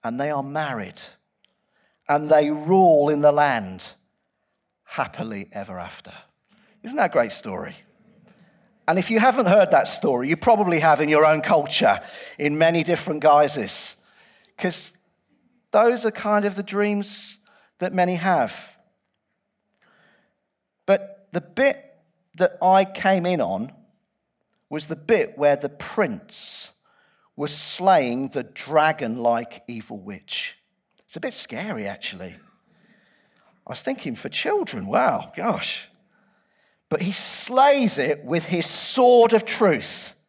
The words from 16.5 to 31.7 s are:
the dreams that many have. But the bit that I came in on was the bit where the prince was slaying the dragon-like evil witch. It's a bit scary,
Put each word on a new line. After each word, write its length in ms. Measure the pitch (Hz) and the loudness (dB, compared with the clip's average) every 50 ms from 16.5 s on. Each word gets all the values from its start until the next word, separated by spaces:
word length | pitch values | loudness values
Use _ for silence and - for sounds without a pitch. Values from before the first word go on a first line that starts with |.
| 190 | -4
the 80 | 190 196 | -6 -10
dreams 760 | 196 190 202 208 208 208 202 202 202 - - - - - _ _ _ _ _ _ _ _ _ | -6 -2 -2 0 0 -2 -4 -6 -8 -10 -12 -12 -14 -18 _ _ _ _ _ _ _ _ _
that 160 | 180 185 190 | -8 -4 0
many 220 | 185 180 180 180 | 0 0 0 0
have. 600 | 170 165 190 185 156 123 104 - - - - _ _ _ _ _ _ _ _ _ _ _ _ _ _ _ _ _ _ _ _ _ _ _ _ _ _ _ _ _ _ _ _ _ _ _ _ _ _ _ _ _ _ _ | -2 0 0 0 0 0 -2 -4 -12 -16 -20 _ _ _ _ _ _ _ _ _ _ _ _ _ _ _ _ _ _ _ _ _ _ _ _ _ _ _ _ _ _ _ _ _ _ _ _ _ _ _ _ _ _ _
But 440 | - 196 196 196 - - _ _ _ | 0 0 0 0 -8 -20 _ _ _
the 80 | - 180 | -8 -8
bit 560 | - - _ - 262 277 - - - _ _ _ _ _ _ _ _ _ _ | -8 -8 _ 0 0 0 0 -2 -12 _ _ _ _ _ _ _ _ _ _
that 240 | 160 180 175 - - | 0 0 0 0 0
I 240 | - 185 190 190 196 | 2 4 4 4 4
came 400 | 190 190 - - 196 196 185 170 | 2 -4 -2 0 2 2 2 0
in 160 | 180 180 160 | -2 0 0
on 320 | 120 92 95 95 113 135 - _ _ _ _ _ _ _ _ _ _ _ _ _ _ _ _ _ _ _ | -2 -2 -4 -6 -8 -10 -14 _ _ _ _ _ _ _ _ _ _ _ _ _ _ _ _ _ _ _
was 200 | 147 151 147 151 | -10 -10 -8 -8
the 80 | 165 | -10
bit 420 | 156 - - 226 196 147 - - - | -10 0 0 2 2 2 -2 -2 0
where 160 | 147 147 143 | 2 2 2
the 140 | 143 147 135 | 2 -2 -10
prince 1040 | - - - - - - 208 147 107 87 - - - - - - - - - - _ _ _ _ _ _ _ _ _ _ _ _ _ | -10 -10 -16 -8 -2 -2 -2 -2 -2 -10 -12 -16 -14 -12 -10 -10 -10 -10 -12 -14 _ _ _ _ _ _ _ _ _ _ _ _ _
was 200 | - 143 147 - | -8 -6 -6 -4
slaying 720 | - - - - - 180 190 185 165 135 123 120 127 135 131 | -4 -4 -4 -4 0 4 4 4 4 4 2 -2 -4 -6 -6
the 120 | - 139 | -6 -8
dragon-like 1200 | 120 - _ - - - 151 156 151 156 151 151 139 113 113 123 117 120 117 117 120 - - - _ - | -8 -8 _ -16 -12 0 2 2 2 2 0 -2 -4 -6 -6 -2 0 0 0 0 -2 -8 -16 -20 _ -14
evil 320 | 123 113 107 - 117 104 | -14 -14 -12 -14 -16 -16
witch. 580 | 92 98 98 95 _ - - - - - - _ _ _ _ _ _ _ _ _ _ | -14 -14 -16 -16 _ -10 -8 -8 -8 -10 -12 _ _ _ _ _ _ _ _ _ _
It's 100 | _ - | _ -14
a 60 | 160 | -10
bit 140 | 170 269 - | -10 -8 -8
scary, 520 | - - - - 117 180 214 | -8 -10 -10 -10 -12 -10 -8